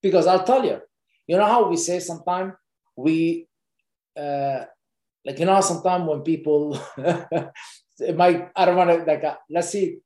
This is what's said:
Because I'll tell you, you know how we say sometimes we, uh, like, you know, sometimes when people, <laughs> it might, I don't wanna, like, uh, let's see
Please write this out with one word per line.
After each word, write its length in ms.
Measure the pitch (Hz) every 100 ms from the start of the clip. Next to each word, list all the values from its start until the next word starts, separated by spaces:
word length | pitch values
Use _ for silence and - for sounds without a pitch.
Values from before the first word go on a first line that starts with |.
Because 240 | 196 180 165
I'll 180 | 185
tell 200 | - 262
you, 160 | 202 - - _ _ _ -
you 100 | 175
know 100 | 208
how 220 | 240 185
we 80 | 165
say 220 | 170 180
sometimes 540 | 170 165 - 180 190 - _ _ _
we, 540 | - 147 160 165 170 165 _ _ _ _ _ _ -
uh, 480 | 147 143 139 131 - _ _ _ _ _
like, 140 | - 135
you 80 | 175
know, 140 | 196
sometimes 460 | 190 165 185 180 165
when 140 | 147
people, 560 | 160 151 151 147 151 139 -
<laughs> 100 | - 147 170 - 165 - - - - _ _
it 180 | - 151
might, 340 | 180 170 -
I 100 | 190 180
don't 100 | 180
wanna, 200 | 175 170
like, 200 | 160 147
uh, 120 | 156 - _
let's 220 | 156 165
see 280 | 202 185 -